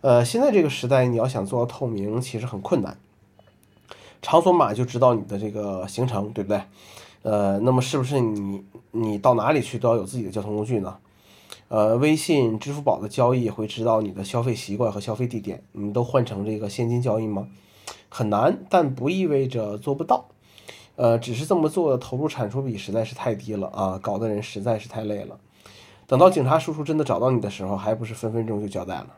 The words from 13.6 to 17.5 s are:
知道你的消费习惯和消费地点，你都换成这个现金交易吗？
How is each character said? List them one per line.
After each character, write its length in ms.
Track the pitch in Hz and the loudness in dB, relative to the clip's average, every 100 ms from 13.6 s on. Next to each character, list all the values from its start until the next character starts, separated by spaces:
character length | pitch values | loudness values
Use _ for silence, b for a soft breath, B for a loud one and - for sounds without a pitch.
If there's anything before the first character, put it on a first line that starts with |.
| 107 | -6
知 160 | 113 | -2
道 200 | 117 110 | 2 2
你 100 | 104 | 0
的 100 | 98 | -6
消 200 | 95 120 | -4 -2
费 120 | 120 | -2
习 220 | 107 - 101 | -4 -6 -2
惯 160 | 117 | -2
和 80 | 101 | -2
消 140 | 104 | -6
费 120 | 107 120 | -4 -4
地 140 | 117 | -4
点， 220 | 101 85 - | -8 -10 -14
你 180 | - 101 | -8 -4
都 140 | 110 | -2
换 220 | 120 - 113 | 2 2 0
成 180 | 98 | -4
这 140 | 104 107 | -4 -4
个 100 | 104 | -6
现 180 | 98 117 | -2 0
金 140 | 120 | 0
交 180 | 123 110 | 2 0
易 80 | 110 | 0
吗？ 220 | 98 123 | -4 -6